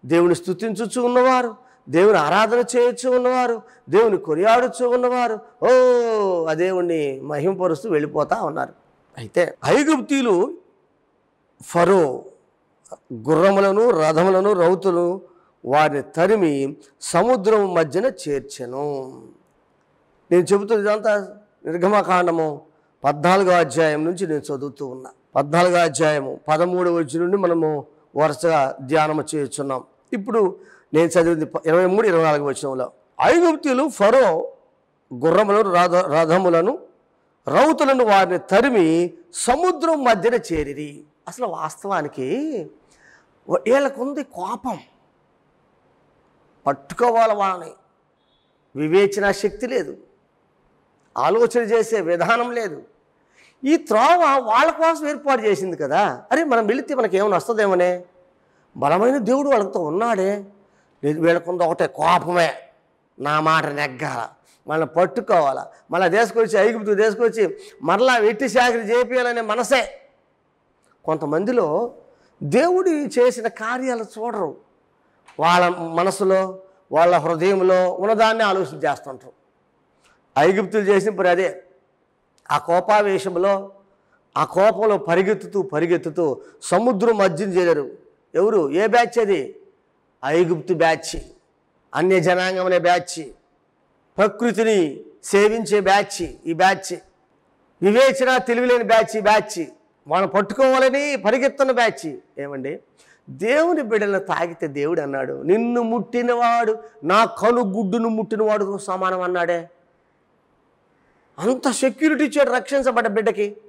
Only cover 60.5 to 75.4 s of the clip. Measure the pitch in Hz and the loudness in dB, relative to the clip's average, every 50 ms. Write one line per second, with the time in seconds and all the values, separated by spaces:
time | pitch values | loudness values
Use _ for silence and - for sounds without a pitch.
60.5 | _ _ _ _ _ _ _ _ _ _ - 143 151 156 160 165 170 170 165 165 | _ _ _ _ _ _ _ _ _ _ -4 -4 -4 0 2 2 2 0 -2 -6
61.5 | 180 175 175 160 175 175 180 147 - - 147 165 175 180 135 156 175 175 170 156 | -4 -2 -2 -2 0 -2 -2 -4 -2 -2 0 2 2 2 0 0 0 0 0 0
62.5 | 131 - - - _ _ _ _ _ _ _ _ _ _ 131 143 151 156 156 160 | -2 -8 -14 -20 _ _ _ _ _ _ _ _ _ _ -4 -2 -2 0 2 2
63.5 | 160 160 151 151 143 143 147 147 127 123 151 147 131 120 113 - - _ _ _ | 2 2 0 -2 -4 -4 -6 -6 -6 -8 -8 -8 -6 -8 -10 -10 -12 _ _ _
64.5 | _ _ _ - 151 160 160 139 - 160 180 185 185 240 208 - 214 175 151 139 | _ _ _ -6 -4 -4 -4 -2 0 0 0 0 0 -8 -4 0 2 2 2 2
65.5 | 135 131 - - - - _ _ - 175 190 175 165 208 233 202 - 226 226 214 | -2 -4 -8 -12 -18 -20 _ _ -2 0 0 2 2 2 0 0 0 -2 -2 0
66.5 | 175 208 190 220 233 220 214 208 208 190 214 220 202 214 240 226 226 226 208 165 | 2 2 2 2 0 -2 -2 -2 0 2 2 0 0 0 -2 -2 0 0 -2 -2
67.5 | - - - - - - - 147 175 196 247 262 254 240 214 214 233 - 277 247 | -2 -8 -18 -20 -20 -10 -2 -2 0 2 2 2 2 4 2 0 0 0 -4 0
68.5 | 190 254 240 247 233 233 226 196 226 240 247 220 247 254 247 240 240 233 233 214 | 2 2 2 2 0 -2 -2 -2 0 0 0 0 -2 -2 -2 -2 -4 -4 -4 -4
69.5 | 208 233 240 - 269 262 220 - - - _ _ _ _ _ _ _ _ _ _ | -2 -4 0 0 0 0 0 -4 -8 -18 _ _ _ _ _ _ _ _ _ _
70.5 | _ _ _ _ _ _ _ _ _ _ _ - 156 151 160 143 151 160 196 208 | _ _ _ _ _ _ _ _ _ _ _ -4 -4 -4 -2 -2 -2 -2 -2 0
71.5 | 262 240 190 151 151 180 233 240 - - _ _ _ _ _ _ _ _ - 147 | 0 0 0 0 0 -2 -4 -4 -8 -16 _ _ _ _ _ _ _ _ -8 -2
72.5 | 139 240 302 349 359 359 370 381 320 302 294 226 - 247 240 254 240 247 220 233 | 0 2 2 2 2 2 0 0 -2 -2 -4 -4 0 2 2 2 2 0 -6 -8
73.5 | - - 220 220 247 254 262 262 247 233 220 220 - 220 220 240 233 214 190 151 | -8 -6 -8 -8 -6 -6 -4 -6 -6 -6 -8 -12 -12 -10 -10 -8 -6 -6 -6 -8
74.5 | 131 - _ _ _ _ _ _ _ _ _ _ _ _ _ _ - - | -8 -12 _ _ _ _ _ _ _ _ _ _ _ _ _ _ -8 0